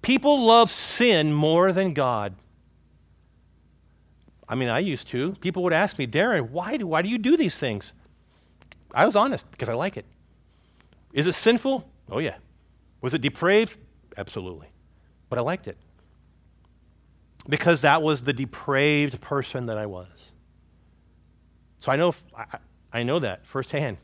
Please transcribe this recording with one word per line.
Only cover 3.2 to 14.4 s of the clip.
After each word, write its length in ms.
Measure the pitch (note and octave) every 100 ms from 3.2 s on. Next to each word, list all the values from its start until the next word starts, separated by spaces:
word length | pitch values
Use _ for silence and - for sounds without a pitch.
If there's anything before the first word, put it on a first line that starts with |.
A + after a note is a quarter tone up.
| _ _ _ _ _ _ _ _ _ _ _ _ -
I 60 | A#2+
mean, 120 | B2
I 120 | A#2
used 280 | F#3+ C3 -
to. 200 | B2 D3+ G3
People 240 | F#3 F#3
would 80 | F3
ask 260 | D#3+ G3+ -
me, 80 | B2+
"Darren, 440 | C#3 A3+ G3 A#2
why 260 | D3+ F#3 C#4
do, 100 | F#3
why 160 | D#3+
do 60 | F#3
you 100 | B3
do 200 | G#3+ E4
these 200 | G#3+ -
things?" 360 | C3+ G2+ - - _ _ _ _ _ _ - - _
I 120 | - F#3+
was 100 | G3+
honest, 340 | F#3+ D3+ -
because 200 | - B2
I 40 |
like 220 | A#2 F#3 A#2
it. 100 | - _ _ _ _ _ _ _ _ _ _
Is 120 | C#3 E3
it 80 |
sinful? 560 | F3 A3 A#3+ C4+ C4 - _ -
Oh, 80 | A#2
yeah. 160 | D#3 - _ _ _ _ _ _
Was 120 | B2+
it 80 | D3
depraved? 560 | C#3 - F3 G#3 A3 - - _ _ -
Absolutely. 500 | G2 A2